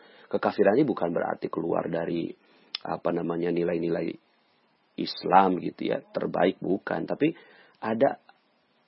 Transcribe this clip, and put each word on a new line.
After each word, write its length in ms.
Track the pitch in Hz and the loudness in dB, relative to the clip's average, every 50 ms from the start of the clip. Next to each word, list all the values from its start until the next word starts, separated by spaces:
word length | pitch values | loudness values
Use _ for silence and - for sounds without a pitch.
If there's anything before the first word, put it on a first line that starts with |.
| - - - - - | -20 -20 -20 -20 -8
Kekafiran 480 | - - 101 - 104 - - 98 98 104 | -6 -4 0 0 0 2 4 4 4 6
ini 80 | 139 160 | 4 4
bukan 320 | 123 87 - 90 85 87 | 2 0 0 -2 -2 -2
berarti 320 | 80 78 80 82 - - | -2 -2 -2 -4 -6 -8
keluar 400 | - - 85 82 85 87 87 85 | -6 -6 -4 -2 -2 -2 -2 -2
dari, 400 | 85 85 82 82 85 82 82 82 - - - _ _ _ _ _ _ - - - | -2 -4 -4 -2 -2 -2 -4 -4 -6 -8 -14 _ _ _ _ _ _ -12 -10 -8
apa 320 | - 85 - - 85 85 | -8 -6 -4 -2 -2 -2
namanya, 400 | 85 85 85 85 85 85 87 85 | 0 -2 -2 -2 -2 0 0 0
nilai-nilai 560 | 85 85 87 87 85 85 85 85 85 85 92 90 - _ _ _ _ _ _ _ _ _ _ _ _ _ _ _ - | 0 0 0 0 0 0 0 -2 -2 -2 -4 -6 -10 _ _ _ _ _ _ _ _ _ _ _ _ _ _ _ -6
Islam 640 | 90 - - - - 85 87 95 95 92 92 85 82 | -6 -6 -6 -6 0 4 6 6 6 6 2 0 -2
gitu 320 | 82 - - - - - | -6 -6 -6 -4 -4 -4
ya, 80 | - - - | -4 -6 -8
terbaik 480 | - 98 87 - - 85 87 95 92 - | -6 -4 -4 -2 0 2 2 2 2 0
bukan. 480 | 90 87 95 - - - 87 85 82 | -2 -4 -4 -2 -4 -4 -6 -4 -4
Tapi 320 | - - - 143 160 165 - - - - - - _ _ _ | -6 -2 0 0 0 0 -4 -12 -20 -20 -20 -20 _ _ _
ada 400 | - 110 113 117 135 139 - - _ - _ _ _ _ _ _ _ _ _ _ _ | -6 -4 0 2 2 2 2 -2 _ -20 _ _ _ _ _ _ _ _ _ _ _